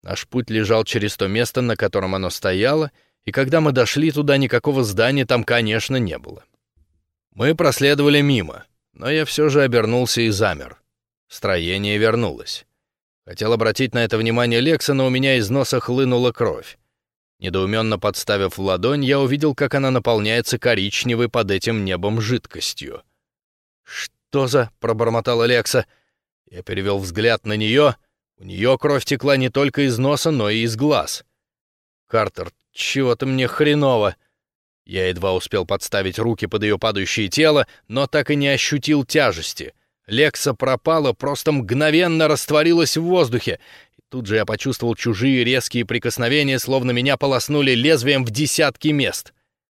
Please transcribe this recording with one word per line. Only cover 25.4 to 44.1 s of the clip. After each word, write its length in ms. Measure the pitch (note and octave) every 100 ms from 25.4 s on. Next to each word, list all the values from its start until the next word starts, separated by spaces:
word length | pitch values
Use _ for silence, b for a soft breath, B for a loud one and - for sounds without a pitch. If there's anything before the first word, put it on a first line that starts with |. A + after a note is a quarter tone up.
Лекса. 420 | A#2 B2 A2 B2+ - _ _ _ _ _ _
Я 120 | F2+
перевел 360 | G2 F#2+ F#2+ G2
взгляд 480 | F#2+ F2+ A2+ A2+ -
на 80 |
нее. 400 | G#2+ G#2+ B2 D3 - _ _ _ _
У 80 |
нее 320 | F#2 F#2 A2+ C3
кровь 260 | D3+ C#3+
текла 320 | - C3+ C#3+ C#3
не 120 | B2+
только 340 | C3+ C#3+ C3+
из 140 | C#3 A#2
носа, 340 | C3 C#3+ E3
но 200 | D3 G#2
и 120 | A2
из 140 | A#2 A2
глаз. 480 | D3 C#3 D2+ - - _ _ _ _ _ _ _ _
«Картер, 440 | A2+ G#2 - F2 _ _
чего-то 540 | - - C#3 C3 A#2 C3+
мне 200 | C3 B2
хреново». 680 | - D3+ D3 C#3+ A#2+ G#2 - _ _ _ _ _ _
Я 240 | _ F#2 F#2
едва 240 | F2 F#2+
успел 320 | F#2 - G#2
подставить 540 | F2 G2 - G#2 F#2+ F2+
руки 280 | A2+ A2+ G2
под 180 | G#2+
ее 120 | G#2 G2+
падающее 520 | A2+ G2+ F#2+ - G2+
тело, 380 | - D#3 D3 - b _
но 180 | A#2 C#3
так 240 | D#3 C#3
и 60 | D3
не 120 | C#3
ощутил 560 | C3+ - D3 C#3 D3
тяжести. 680 | B2+ D#3 C3 E2 D#2 - C2 _ _ _ -
Лекса 460 | A2 D3+ - -
пропала, 600 | A#2+ C3 C3 - D#3+ C#3+
просто 400 | A#2 C#3 C#3+ -
мгновенно 760 | D3 G2+ B2 D#3 D#3 F3 D#3+ D#3
растворилась 680 | D3 - D3+ D#3+ E3+ D#3+ D#3+
в 60 |
воздухе. 580 | E3+ F#3 C#3 A#2+ - E2 B B B B
И 60 | _